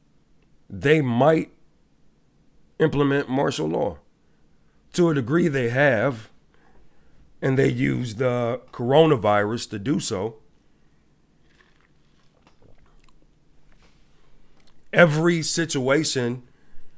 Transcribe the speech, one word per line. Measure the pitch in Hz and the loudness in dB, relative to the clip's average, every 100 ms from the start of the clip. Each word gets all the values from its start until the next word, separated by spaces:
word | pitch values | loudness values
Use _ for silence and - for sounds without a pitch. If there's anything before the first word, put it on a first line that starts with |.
| _ _ _ _ _ _ - | _ _ _ _ _ _ -18
they | 98 135 156 | -4 2 2
might | 131 117 139 160 - - _ _ _ _ _ _ _ _ _ _ _ - | 2 2 4 2 -2 -12 _ _ _ _ _ _ _ _ _ _ _ -2
implement | 156 139 143 139 123 | 0 2 0 0 -2
martial | 131 151 139 156 | -2 -2 -2 -4
law. | 160 - 80 _ _ _ _ _ _ _ _ _ | -4 -4 -6 _ _ _ _ _ _ _ _ _
To | - 170 | 0 0
a | |
degree, | 147 113 165 180 | 0 0 0 0
they | 139 117 | 0 -2
have, | 123 143 113 131 117 - _ _ _ _ - - - - - - - | 0 2 2 0 -4 -12 _ _ _ _ -20 -20 -20 -20 -20 -20 -8
and | 139 131 | -2 0
they | 135 | 0
use | 123 139 127 123 104 | 0 -2 -2 -6 -4
the | 127 123 117 123 - | -4 -2 -4 -6 -10
coronavirus | - 120 143 160 131 104 104 104 117 - | -8 2 4 6 4 2 2 0 -4 -6
to | 110 | -8
do | 101 170 | -4 -4
so. | - 101 110 - - _ _ _ _ _ _ _ _ _ _ _ _ _ _ _ _ _ _ _ _ _ - - - - - - _ _ _ - - - - _ _ - - - - - - - - | -4 -4 -6 -10 -20 _ _ _ _ _ _ _ _ _ _ _ _ _ _ _ _ _ _ _ _ _ -20 -20 -20 -20 -20 -20 _ _ _ -20 -20 -20 -20 _ _ -20 -20 -20 -20 -20 -20 -20 -4
Every | - 170 151 170 170 | 4 4 4 0 0
situation | 151 - 165 143 123 147 151 135 120 127 - _ - - - | 0 -2 -2 -2 0 0 0 -2 -4 -6 -12 _ -14 -10 -10